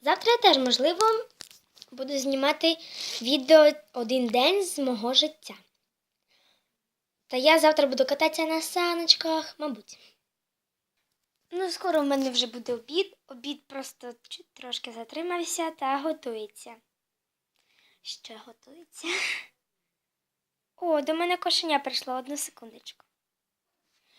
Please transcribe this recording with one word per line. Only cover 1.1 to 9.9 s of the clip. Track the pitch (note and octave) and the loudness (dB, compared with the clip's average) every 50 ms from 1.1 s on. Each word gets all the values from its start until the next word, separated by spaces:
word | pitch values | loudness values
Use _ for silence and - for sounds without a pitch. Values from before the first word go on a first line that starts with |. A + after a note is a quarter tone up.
| A4 A4+ B4+ - _ - - - - - _ _ _ - - _ | 2 0 -4 -8 _ -20 -20 -20 -20 -20 _ _ _ -20 -20 _
буду | - B3+ C4 C4 C#4+ C4+ | -14 -12 -8 -4 -4 -2
знімати | B3 C#4 C4+ C4+ C4+ D4 D4+ - - E4 E4 D#4+ - - - - - - - - | -2 0 0 2 2 2 2 2 2 2 0 0 -6 -16 -14 -12 -10 -10 -8 -6
відео | A3+ A#3+ C#4+ D4 B3+ C#4+ D#4+ D#4 D4+ D4 D4 D4+ - _ | -2 0 0 2 6 8 8 10 10 8 4 0 -6 _
"Один | - B3+ A#3 A3 B3+ C4 B3 | -8 -6 -4 -2 0 0 0
день | A#3 G#3+ B3 B3+ D#4+ F#4+ G4+ F#4+ | 0 2 2 2 4 2 2 -2
з | E4+ - D4 | -4 -4 -4
мого | C#4 B3+ B3 G#3 G#3+ A#3+ C4 | -4 -4 -4 -4 -4 -2 0
життя". | C4 D4+ D4+ D4+ _ - - G#3 - _ _ _ _ _ _ _ _ _ _ _ _ _ _ _ _ _ _ _ _ _ _ _ _ _ _ _ _ _ _ _ _ _ | 2 0 0 -2 _ -18 -20 -20 -20 _ _ _ _ _ _ _ _ _ _ _ _ _ _ _ _ _ _ _ _ _ _ _ _ _ _ _ _ _ _ _ _ _
Та | - - | -8 -4
я | B3+ B3+ D4+ D#4+ D#4+ | 2 4 6 6 8
завтра | D4+ D#4 D#4 D4+ C#4+ | 6 6 6 6 4
буду | C4 B3+ B3+ C4 | 2 4 2 0
кататися | B3+ C#4+ - D#4+ D#4+ D#4 - D#4+ | 0 2 0 0 0 0 0 -2
на | D#4+ D#4+ D#4+ | -2 -2 -2
саночках, | D#4+ - - F4+ F4 F4 E4+ E4+ E4+ D#4+ - - - D#4+ D#4+ D#4+ D#4 - - - | -4 -4 -2 0 0 0 -2 -2 0 0 -2 0 -2 -2 -2 -2 -4 -6 -10 -8
мабуть. | D4 D4+ A#3+ G#3 - - | -8 -8 -8 -8 -12 -20